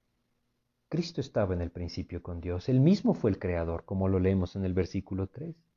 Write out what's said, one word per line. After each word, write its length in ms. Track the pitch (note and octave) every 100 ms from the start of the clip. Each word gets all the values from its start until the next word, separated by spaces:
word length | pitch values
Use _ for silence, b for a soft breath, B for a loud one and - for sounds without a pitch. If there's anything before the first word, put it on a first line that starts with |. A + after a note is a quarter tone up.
| _ _ _ _ _ _ _ _ -
Cristo 340 | D#3+ E3 -
estaba 340 | B2+ - G2 F2+
en 60 |
el 100 | E2+
principio 500 | - F2 - - F2
con 200 | - F2
Dios, 280 | E2 F2+ -
él 100 | B2+
mismo 360 | C#3+ G3 B3 E3
fue 160 | A#2
el 80 | F#2+
creador, 460 | F#2 F2 E2 E2 -
como 220 | F#2+ F#2+
lo 120 | F#2+
leemos 360 | F#2 F#2+ F2+ G2
en 100 | F#2+
el 80 |
versículo 540 | F2+ F2 G2 - F#2+ F#2+
tres. 280 | - E3 D#3+ _